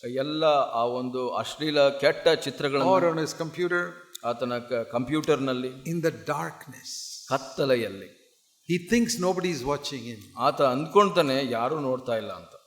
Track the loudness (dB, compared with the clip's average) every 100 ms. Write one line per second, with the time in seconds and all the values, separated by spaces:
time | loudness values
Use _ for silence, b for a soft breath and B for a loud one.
0 | -6 -4 -4 2 4 4 2 0 0 0
1 | -4 -4 -4 -4 -6 -4 0 4 4 6
2 | 2 4 4 4 0 -4 -2 2 4 6
3 | 4 0 -4 -4 -8 -4 -2 0 -2 -10
4 | -18 -8 -6 -4 -2 -4 -4 -4 -2 -4
5 | -2 -2 2 0 2 -2 -6 -8 -6 -2
6 | -2 -4 -6 -6 -6 -10 -18 -18 -16 -14
7 | -14 -16 -4 -4 -4 -4 2 2 0 -8
8 | -16 -20 _ _ _ _ -4 -4 2 2
9 | 2 0 0 0 -2 -2 -2 -4 -4 -10
10 | -10 -14 -16 0 0 4 2 2 2 4
11 | 4 4 2 2 0 -2 -2 -2 -2 -4
12 | -2 -4 -4 -10 -14 -20